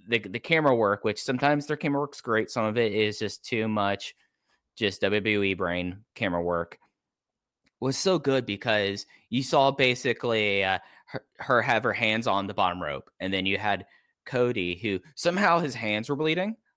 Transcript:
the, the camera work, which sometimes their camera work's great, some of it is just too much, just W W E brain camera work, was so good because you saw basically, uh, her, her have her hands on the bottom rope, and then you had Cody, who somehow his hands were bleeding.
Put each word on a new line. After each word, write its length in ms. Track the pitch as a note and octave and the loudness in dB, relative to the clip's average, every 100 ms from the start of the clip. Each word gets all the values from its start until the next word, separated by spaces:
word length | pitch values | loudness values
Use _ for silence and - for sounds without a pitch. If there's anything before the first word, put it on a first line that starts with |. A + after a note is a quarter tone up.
| F#2 | -4
the, 120 | A#2 | -4
the 200 | G2+ A2 | -2 -8
camera 360 | - E3 D3 A#2+ | -2 2 4 4
work, 280 | G#2 G2+ | 4 2
which 160 | A2 G#2 | -2 -2
sometimes 460 | - B2+ C#3+ D3 C#3+ | -2 0 2 2 0
their 120 | D3 | -4
camera 240 | D3+ C#3+ | -2 -2
work's 200 | D3 - | -2 -6
great, 300 | B2 A2 G#2+ | -2 0 0
some 140 | A#2+ A2 | -2 -2
of 120 | A#2 | 0
it 160 | A2+ | 0
is 240 | G#2 G#2+ G#2 | 2 0 -2
just 260 | G#2 - | -6 -8
too 240 | - A2+ A2 | -4 -2 0
much, 460 | G#2+ G2+ G2+ - - _ _ _ _ _ - | 0 0 -2 -6 -16 _ _ _ _ _ -4
just 260 | G#2 - | -2 0
W 180 | G2 G#2+ | 0 0
W 220 | G#2+ G#2 | 2 2
E 140 | G2 F#2 | 2 0
brain 480 | F2+ F2+ F2+ G2+ - | -2 -2 -4 -8 -14
camera 300 | - G#2 F2 | -6 -2 -2
work, 340 | F2 F2 E2+ - _ _ _ _ _ _ _ _ _ - | 0 -2 -4 -12 _ _ _ _ _ _ _ _ _ -6
was 180 | B2+ C3+ | -2 0
so 220 | F#3+ F3 | 2 2
good 260 | C#3 C3+ A#2+ | 2 0 0
because 640 | G2+ B2 G#2+ G2+ G2 - - - | -4 0 2 2 -2 -10 -20 -4
you 120 | B2 | -4
saw 300 | C3+ D3+ C3+ | 2 4 4
basically, 920 | C3+ B2+ A#2+ C3 A2+ B2 A2 G#2 G2 | 4 2 2 0 0 0 2 2 2
uh, 140 | F#2+ F#2 - - - | 2 0 -4 -20 -14
her, 200 | - - - | -14 -14 -10
her 220 | - A#2+ | 0 2
have 180 | B2 A2+ | 4 2
her 120 | A2+ | 0
hands 340 | G2+ A2 A2 A2+ | 0 0 0 0
on 180 | G2 G2+ | -2 -2
the 80 | |
bottom 260 | G2+ F#2 F2 | 0 0 0
rope, 300 | D2+ C#2+ - - | -4 -6 -10 -8
and 140 | F#2+ | -4
then 140 | F#2+ F#2+ | -2 0
you 100 | G2 | 0
had 300 | G#2 F#2+ - _ _ _ - | 0 -2 -6 _ _ _ -6
Cody, 480 | B2+ B2 A#2 F2 F2 | 0 0 0 -4 -4
who 240 | A2 F#2 - - | -4 -4 -6 -4
somehow 420 | E3+ F#3 G3+ E3+ | -2 2 2 2
his 160 | D3+ | 0
hands 340 | A#2 A2 G#2+ A#2+ | -4 -2 -2 -2
were 80 | C#3+ | -2
bleeding. 400 | D#3 E3 G3+ A3 _ | 0 0 -2 -6 _